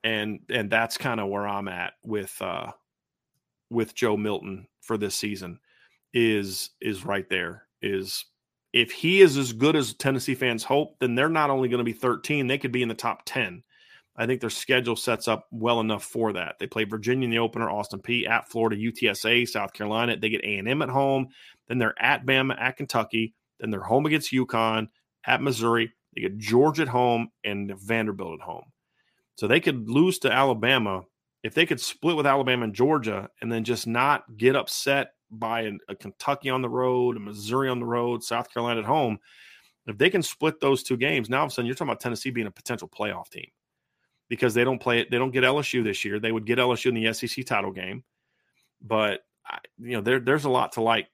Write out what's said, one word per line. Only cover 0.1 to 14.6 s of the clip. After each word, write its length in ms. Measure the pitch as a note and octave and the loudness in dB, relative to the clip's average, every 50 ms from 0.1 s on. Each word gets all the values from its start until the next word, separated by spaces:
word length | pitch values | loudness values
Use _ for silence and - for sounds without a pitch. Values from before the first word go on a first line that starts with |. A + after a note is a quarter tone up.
| A2 G#2+ G#2+ G#2+ G#2 - _ - | -2 0 -2 -4 -6 -10 _ -2
and 220 | - B2 G#2+ G2 | -2 -2 0 2
that's 260 | A2+ A2+ A2+ A2+ - | 2 2 2 0 -4
kinda 280 | - - C3+ A#2 A2 G2+ | -4 -4 -2 -2 -2 -2
where 220 | G2 G2+ G2+ G2+ | -2 -2 -2 -2
I'm 200 | G2+ G2+ G2+ G2+ | -2 -4 -4 -6
at 260 | F#2+ F#2 F2 F2+ F#2 _ _ _ | -6 -8 -8 -8 -8 _ _ _
with, 320 | A2+ G#2+ G#2 F#2+ - - - | -6 -4 -4 -4 -8 -10 -8
uh, 300 | F#2 F2+ F2 - - - - _ _ _ _ _ _ _ _ _ _ _ _ _ _ _ _ _ _ _ | -6 -6 -6 -6 -8 -10 -14 _ _ _ _ _ _ _ _ _ _ _ _ _ _ _ _ _ _ _
with 240 | A#2 A#2 A2+ - - | -2 -2 -2 -2 -2
Joe 240 | - B2 A2 G#2+ | -2 0 0 0
Milton 500 | G#2 G#2 G#2+ G2+ G2 - G2 F#2+ F#2 F2+ _ _ _ | 0 0 -2 -4 -4 -6 -10 -12 -12 -16 _ _ _
for 160 | - - A#2 | -8 -6 -4
this 180 | G#2 G#2 G2 - | -4 -4 -4 -4
season 440 | - - G#2 G#2 F#2 F#2+ F2 E2+ - _ _ _ _ _ _ _ _ _ _ - | -6 -6 -6 -8 -8 -10 -14 -14 -16 _ _ _ _ _ _ _ _ _ _ 0
is, 580 | B2 A#2 A2+ G#2+ G#2 G2+ G2 F#2 - - - _ _ | 2 2 4 2 0 -2 -4 -8 -8 -10 -10 _ _
is 240 | - A2 G#2 F#2 - | -6 -6 -6 -6 -6
right 220 | - G2+ G2 F#2 _ | -4 -4 -4 -2 _
there, 340 | G2+ F#2 F2 E2+ F2 - _ _ _ _ | -2 -2 -2 -4 -8 -12 _ _ _ _
is 440 | - G#2 G2 F#2+ F#2+ G2 - - - _ _ _ _ _ _ _ _ _ - | -6 -4 -4 -4 -4 -6 -8 -10 -10 _ _ _ _ _ _ _ _ _ 2
if 180 | B2 A#2 - | 2 2 2
he 300 | - - - E3 F#3 G3 | -4 -4 0 2 8 8
is 160 | F#3+ E3 C3+ | 8 8 8
as 160 | C#3 C3+ A#2+ A2+ | 2 -2 -2 0
good 220 | A2 C3+ D#3 D#3+ | 2 2 4 4
as 180 | D#3 C3 A2 - | 2 2 0 -6
Tennessee 420 | _ - C#3 C3+ B2+ B2 - C3 | _ -2 0 0 0 -2 -4 -2
fans 280 | B2+ C3+ B2 A#2 A2 - | 0 0 0 0 -2 -2
hope, 340 | - C#3 C#3+ D3+ D3 _ _ | 2 2 2 2 0 _ _
then 160 | C3 B2 A#2 | -2 0 2
they're 140 | B2 C#3 D#3+ | 2 2 2
not 200 | E3 D#3 D3+ C#3+ | 2 2 2 2
only 200 | C3+ C3 C3 A#2+ | 2 0 0 0
gonna 140 | A#2+ A#2+ A#2+ | 0 0 0
be 100 | A#2 A2+ | -2 -4
thirteen, 540 | - - B2 A#2 - - - D3+ D3 C3+ | -2 -2 -2 -2 -2 -2 -2 -2 -2 0
they 100 | B2 C3+ | 0 -2
could 140 | C#3 - B2 | -2 -2 -4
be 100 | A#2+ B2 | -2 -2
in 80 | B2 A2+ | -2 -2
the 60 | A2 | -4
top 260 | - - A#2 - - _ | -4 -4 -6 -6 -6 _
ten. 380 | - - C3 A2+ F#2+ F2 F2+ _ _ _ _ _ _ - - _ _ _ | -6 -4 -4 -4 -4 -8 -14 _ _ _ _ _ _ -20 -20 _ _ _
I 120 | - A#2 | -4 -2
think 140 | A#2 C3 B2 | -2 -2 -2
their 80 | - A2 | -2 -6
schedule 440 | - - | -6 -8